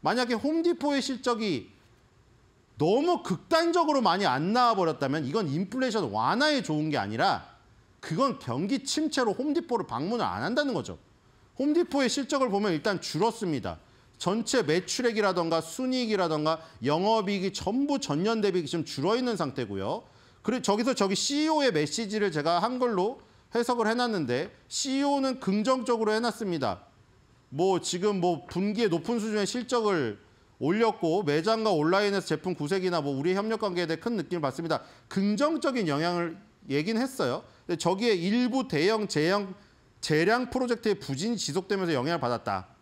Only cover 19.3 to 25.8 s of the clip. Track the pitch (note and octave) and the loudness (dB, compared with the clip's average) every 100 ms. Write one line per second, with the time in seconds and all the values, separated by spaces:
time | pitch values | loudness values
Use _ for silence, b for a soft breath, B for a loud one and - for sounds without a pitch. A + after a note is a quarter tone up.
19.3 | G#3+ D3+ B2+ A2+ G2 G2 F#3+ b b b | -2 -4 -4 -6 -4 -4 -6 b b b
20.3 | b - B3 B3+ G#3 B3 B3+ G3 G3 - | b -4 -2 0 0 2 0 0 0 -2
21.3 | C#4+ D#4 D#4 C#4 D#3+ D3+ - G#3+ G#3+ G3+ | 0 2 2 2 2 -2 -4 -4 0 0
22.3 | D3+ D3 E3+ G#3+ B3+ B3 G3+ G3 - b | 0 2 2 0 0 0 0 -2 -4 b
23.3 | b b A3+ A#3+ A#3+ G#3+ A#3+ B3 G#3 C3+ | b b -2 0 2 2 2 0 0 0
24.3 | B2 E3+ - _ - C4+ C4+ C#4+ C#4 C4+ | -2 -2 -10 _ -6 -2 0 2 2 0
25.3 | C4 - G3+ G#3+ C4 | -2 0 0 2 0